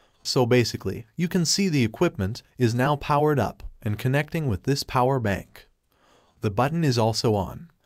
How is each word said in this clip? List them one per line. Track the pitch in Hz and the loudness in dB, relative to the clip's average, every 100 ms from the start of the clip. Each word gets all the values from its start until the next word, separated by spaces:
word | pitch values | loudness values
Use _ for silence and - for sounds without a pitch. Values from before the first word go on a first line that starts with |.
| _ _ | _ _
So | - 135 117 | -2 0 4
basically, | 123 117 - - 104 - - | 4 2 -4 -8 -8 -10 -6
you | 170 | -2
can | 185 160 | 0 0
see | - 196 | 0 2
the | 147 110 | 2 0
equipment | - 175 - 95 120 - - | 2 0 0 -4 -6 -14 -2
is | 120 120 | 0 2
now | 135 147 | 0 0
powered | - 147 151 143 | 0 0 2 2
up | 101 - - - | -2 -4 -16 -8
and | 110 104 | -6 -4
connecting | 127 139 151 165 143 | 0 -2 -2 -4 -2
with | - | -2
this | - 139 | -2 -2
power | - 131 127 135 | -2 0 2 2
bank. | 107 92 - - - _ _ _ _ _ _ _ | 0 -2 -6 -20 -20 _ _ _ _ _ _ _
The | 110 | -2
button | 98 135 165 | 0 0 2
is | 156 120 | 0 2
also | 113 110 123 104 | 0 2 0 0
on. | 90 - - _ | -2 -8 -18 _